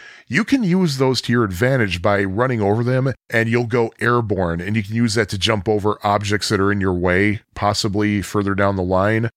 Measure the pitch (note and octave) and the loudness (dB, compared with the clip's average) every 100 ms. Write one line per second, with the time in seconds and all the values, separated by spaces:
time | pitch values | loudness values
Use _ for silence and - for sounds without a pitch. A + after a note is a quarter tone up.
0 | - - - C3+ A3+ C#4 G3+ F#3 F3+ C3+ | -12 -20 -4 -2 0 0 2 2 2 2
1 | C3+ B2 - A#2+ A2 F2 B2 C3+ G#2 F2+ | 0 0 0 2 2 2 2 2 0 0
2 | G#2+ G2+ G2 F#2+ B2+ A#2+ G2 G#2+ A#2+ B2+ | 0 2 0 0 -2 0 0 0 0 0
3 | C3+ A#2 - A#2 A2+ A#2+ A#2 A#2+ A#2 - | -2 -4 -4 0 2 0 0 0 0 -2
4 | A#2 B2 A2 F#2+ F2+ E2+ F2+ A2 G2+ A2+ | 0 0 0 -2 -2 -2 -2 -4 -2 0
5 | A#2+ G#2 G#2 G2+ F2+ A2 F#2+ G#2+ G2+ G#2 | 0 0 -2 -2 -2 -2 0 0 0 -2
6 | G#2 G2+ G2+ G#2 - G#2 G2 G2+ F#2+ F2+ | 0 0 0 -2 0 0 2 2 0 0
7 | F2+ F2+ G#2 G2+ _ - G#2 G#2 A2 G2 | 2 2 2 -2 _ -4 -2 -2 -2 -2
8 | G#2+ G#2 F#2 G#2 G2 G2 G2+ G2 F2+ F#2 | 0 -2 -2 -2 -2 0 0 0 0 0
9 | G2+ A2 A2+ | 2 0 -2